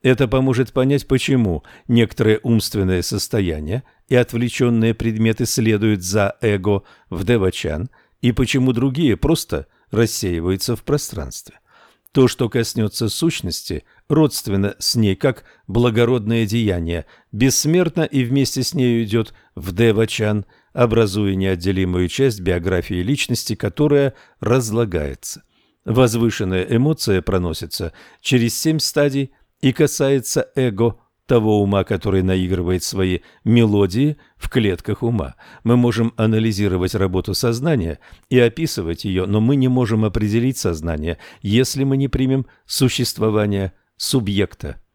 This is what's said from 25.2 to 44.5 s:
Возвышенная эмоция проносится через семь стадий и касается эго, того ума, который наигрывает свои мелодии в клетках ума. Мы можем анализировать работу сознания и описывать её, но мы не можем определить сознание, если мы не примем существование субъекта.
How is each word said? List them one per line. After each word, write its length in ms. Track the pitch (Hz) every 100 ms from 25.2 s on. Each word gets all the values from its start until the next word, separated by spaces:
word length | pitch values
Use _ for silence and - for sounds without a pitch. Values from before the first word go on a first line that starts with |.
| - - _ _ _ _ -
Возвышенная 800 | 113 123 113 117 - 95 92
эмоция 580 | 90 117 143 160 - 95
проносится 720 | - 95 87 80 82 - 85 - - _
через 360 | - 127 117 -
семь 220 | 160 156
стадий 540 | - 151 143 135 135 _ _ _
и 140 | 131
касается 760 | 127 147 - 135 139 - - - -
эго, 420 | 127 98 117 - _ _ -
того 360 | 123 107 107
ума, 220 | 101 101
который 380 | 92 95 104 95
наигрывает 640 | 92 92 90 90 87 92
свои 360 | - 95 95 90 - _
мелодии 760 | - 120 113 104 98 101 143 147 _ _
в 120 | -
клетках 540 | 131 104 90 - 101
ума. 320 | 117 117 65 - - -
Мы 120 | 113 123
можем 380 | 120 117 117 -
анализировать 800 | 110 110 113 98 101 90 90 -
работу 380 | 95 90 95
сознания 640 | 95 120 117 151 139 85 73 - - _
и 100 | 127
описывать 640 | 117 135 160 - 82 87
её, 220 | 104 92 92
но 160 | 104
мы 140 | 113 143
не 120 | 127
можем 380 | 127 117 110 107
определить 520 | 107 107 110 123 127
сознание, 600 | 98 82 82 78 80 - - -
если 420 | 98 110 131 135
мы 140 | 139 135
не 100 | 135
примем 380 | - 131 135 127 _ _
существование 1080 | - 131 - 120 - 110 107 104 98 95 _ _ _
субъекта. 840 | - 135 95 92 95